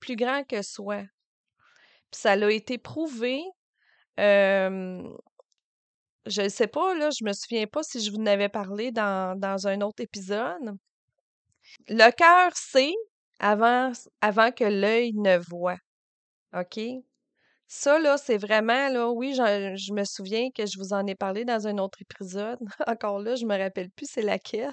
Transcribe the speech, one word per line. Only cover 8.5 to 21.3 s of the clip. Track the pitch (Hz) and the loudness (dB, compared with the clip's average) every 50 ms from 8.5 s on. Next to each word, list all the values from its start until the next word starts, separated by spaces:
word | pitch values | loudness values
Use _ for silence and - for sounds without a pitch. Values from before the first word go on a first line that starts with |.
| - 220 196 185 202 208 226 262 | -2 -6 -8 -8 -8 -6 -6 -4
dans, | 226 226 214 202 196 190 185 185 185 196 | -4 -2 -2 -2 -2 -2 -4 -4 -4 -6
dans | 196 196 196 196 196 | -4 -4 -4 -4 -4
un | 202 196 202 202 | -4 -2 -2 -4
autre | 208 - - 240 | -4 -6 -8 -12
épisode. | - - 202 190 185 202 208 240 285 349 349 269 214 202 196 - _ _ _ _ _ _ _ _ _ _ _ _ _ _ _ _ - - - _ - | -10 -10 -14 -8 -6 -4 -4 -4 -4 -6 -8 -8 -10 -10 -12 -16 _ _ _ _ _ _ _ _ _ _ _ _ _ _ _ _ -20 -20 -20 _ -4
Le | 214 226 220 240 | 6 8 8 8
cœur | 247 - 339 330 349 359 370 349 - | 8 8 8 8 10 10 8 4 2
sait | - - - - 262 262 294 359 453 440 - _ _ _ _ _ _ | -2 -10 2 4 4 4 4 0 -4 -6 -8 _ _ _ _ _ _
avant, | - 208 208 208 226 233 247 247 254 262 240 - - - _ _ | 0 2 2 4 4 4 4 4 2 0 -4 -6 -12 -20 _ _
avant | - 214 196 220 226 240 254 | 0 2 4 4 4 4 4
que | - 240 | 2 0
l'œil | 208 208 196 196 208 220 233 240 240 214 | 2 2 2 2 4 4 2 2 0 -2
ne | 208 208 196 185 175 | 0 4 4 4 4
voit. | 175 170 175 175 175 180 180 185 - _ _ _ _ _ _ _ _ _ _ _ _ _ - | 2 -4 -8 -4 -4 -4 -4 -4 -10 _ _ _ _ _ _ _ _ _ _ _ _ _ -8
OK ? | 180 180 175 - 226 220 240 254 254 254 _ _ _ _ _ _ _ _ _ _ _ _ _ | -8 -8 -6 -8 -8 -8 -8 -8 -10 -14 _ _ _ _ _ _ _ _ _ _ _ _ _
Ça, | - - - 285 294 320 | -14 -2 2 4 4 4
là, | 320 285 277 | 6 4 2
c'est | 277 - - 226 202 | 2 2 0 0 0
vraiment, | 202 202 220 214 220 226 233 262 277 269 | 2 2 2 2 4 2 2 2 0 0
là, | 262 240 233 233 | 0 0 0 -2
oui, | 240 226 254 277 277 | -2 -2 -4 -4 -2
je, | 254 240 214 202 202 196 196 190 | 0 2 2 2 0 -2 -4 -6
je | 196 196 190 208 | -8 -8 -6 -4
me | 208 202 | -4 -4
souviens | 196 - - 196 190 214 226 247 262 | -4 -6 -10 -8 -6 -4 -4 -4 -4
que | 240 - 214 | -4 -6 -6
je | 202 185 190 | -6 -6 -8
vous | 196 185 202 | -8 -4 -4
en | 196 196 | -4 -2
ai | 202 190 | -4 -4
parlé | - 208 190 | -4 -4 -4